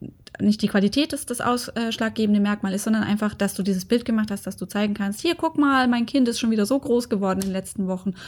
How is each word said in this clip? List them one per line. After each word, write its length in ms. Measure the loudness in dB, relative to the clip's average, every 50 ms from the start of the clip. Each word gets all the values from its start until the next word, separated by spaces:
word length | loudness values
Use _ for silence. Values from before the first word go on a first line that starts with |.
| -16 -16 -16 _ -20 -20 _ 0
nicht 220 | 2 2 2 4
die 60 | 0 0
Qualität 440 | 2 4 2 4 2 2 0 0
das, 140 | -2 -8 -8
das 160 | -8 -6 -4
ausschlaggebende 1000 | -2 -2 0 -2 -2 -6 -6 -4 -4 -4 -2 -2 -2 -4 0 0 2 4 4 4
Merkmal 340 | 4 2 0 0 -2 -2 -2
ist, 100 | -2 0
sondern 180 | 0 0 0
einfach, 320 | 2 0 0 0 0 -2 -2
dass 220 | 0 -2 -2 -2
du 80 | -2 -2
dieses 220 | 0 0 -2 0
Bild 200 | 0 0 0 2
gemacht 240 | 0 0 0 0 -2
hast, 160 | -4 -6 -6
dass 100 | -10 -8
du 120 | -8 -10 -6
zeigen 260 | -2 -2 0 0 0
kannst, 260 | -2 -2 -4 -4 -2
„Hier, 140 | 0 -2 0
guck 240 | 0 -2 -2 2 2
mal, 300 | 2 4 4 4 4 4
mein 180 | 2 2 0
Kind 220 | 0 2 2 2 2
ist 120 | 2 0
schon 120 | 0 0
wieder 160 | 2 2 2 2
so 100 | 2 0
groß 320 | 2 2 2 2 2 0
geworden 300 | -2 0 2 0 0 0
in 80 | 0 -2
den 60 | -2
letzten 340 | -4 -6 -6 -6 -4 -2 -2
Wochen“ 260 | -2 -2 -2 -4 -6 -6 -12